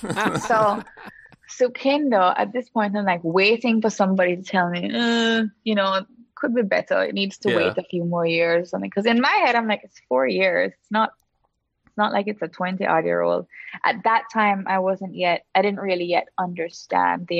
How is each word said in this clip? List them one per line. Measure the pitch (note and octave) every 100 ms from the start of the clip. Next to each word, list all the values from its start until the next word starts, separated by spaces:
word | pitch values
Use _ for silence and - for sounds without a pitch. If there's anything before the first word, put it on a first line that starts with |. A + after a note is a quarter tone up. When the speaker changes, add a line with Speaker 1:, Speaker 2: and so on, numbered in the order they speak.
| G3+ F3 G#3 E3
Speaker 1:
<laughs> |
Speaker 2:
So, | - A3+ G#3+ G#3+ - - - - - - -
Sukindo, | - B3 A#3+ C4+ C#4+ D4 G#3+ F3+ -
at | G3+
this | A#3+ A#3+
point, | A#3 G#3 G#3
I'm, | G3
like, | F3
waiting | E3 F3 G3 A3+ A#3+ A3+
for | A3
somebody | - F#3+ F#3+ F3+ F3+
to |
tell | F#3+ F#3+ F3
me, | F3 F#3+
"Uh, | A#3 A#3 A#3 A3+ A3+ A3 -
you | A3+
know, | G#3+ G3 F#3+ G3 - -
could | - D4
be | A#3+
better. | G3+ F3+ - F#3
It | F#3+
needs | G3 G3 G3+
to | G#3
Speaker 1:
Yeah. | F#3
Speaker 2:
wait | F#3 F#3
a |
few | F3+ F3
more | E3+ E3+ E3+
years," | E3 E3+ E3+ F3
or |
something. | F#3 G3
'Cause | G3+ G#3+
in | A#3
my | C4+ G4+
head, | D#4 A#3+
I'm | A3+
like, | G3+
"It's | - _ -
four | - -
years. | F#3 F#3+ F3 F#3+ -
It's | _
not, | G#3+ - - _ _ _ _ _ _ _
it's | -
not | G#3
like | - G3+
it's | G#3
a | E3
twenty | - F3+ F#3 G3
odd | D#3+ E3
year | F2
old." | F2 F2 F3 - - -
At | - A3+
that | A3 A3+ -
time, | A3 G#3 G3 F#3
I | F#3+
wasn't | F#3 F#3+ F#3+
yet, | E3+ F3+ E3+ -
I | F#3+
didn't | G3+ G3+
really | G3 F3+
yet | F3 F3 - -
understand | F3+ F3 E3 - - F#3+ F3+ F3 F3
the | E3+